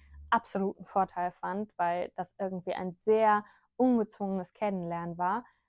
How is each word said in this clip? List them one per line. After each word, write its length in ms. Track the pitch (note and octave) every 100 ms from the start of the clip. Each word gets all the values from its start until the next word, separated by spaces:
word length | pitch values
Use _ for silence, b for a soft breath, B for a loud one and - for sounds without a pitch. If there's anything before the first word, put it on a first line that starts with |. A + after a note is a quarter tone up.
| b b -
absoluten 560 | A#3 - G3 G3 - F#3
Vorteil 460 | G3 F#3 F3+ F3+
fand, 460 | - F3+ F#3+ G#3+ -
weil 360 | F3 F3 - -
das 180 | F3 -
irgendwie 340 | F#3+ F#3 F3+
ein 200 | F3 F#3
sehr 500 | F3 - A3 A3 G#3 b b b -
ungezwungenes 800 | B3+ A#3+ G#3+ - G3+ F#3+ F3+
Kennenlernen 640 | - G#3 F#3+ E3+ E3+ E3+ E3+
war, 260 | F3+ G#3+ B3 b